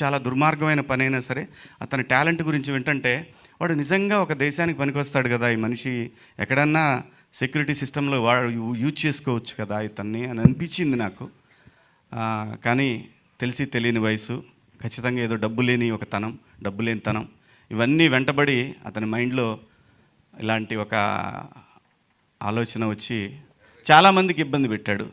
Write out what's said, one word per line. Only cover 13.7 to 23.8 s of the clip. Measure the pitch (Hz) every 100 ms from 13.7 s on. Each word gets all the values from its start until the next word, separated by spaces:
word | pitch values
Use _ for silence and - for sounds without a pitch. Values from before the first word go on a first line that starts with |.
| 123 117 117
వయసు, | 110 107 110 120 - _ _ -
ఖచ్చితంగా | 113 - 123 123
ఏదో | 113
డబ్బు | 113 110 113
లేని | 123 123 117
ఒక | 107 -
తనం, | 101 107 123 _ -
డబ్బు | 101 98
లేని | 113 107
తనం, | 107 107 - _ _ _ -
ఇవన్నీ | 107 120 156 165
వెంటబడి | 127 135 143 143 127 131 - -
అతని | 110 107
మైండ్లో | 113 123 127 113 110 - _ _ _ _ _ _ -
ఇలాంటి | 110 110 107 110
ఒక | 104 110 104 101 - - - - - _ _ _ _ _ _ -
ఆలోచన | 101 110 117 110
వచ్చి | 110 104 - 117 101 139 - _ _ -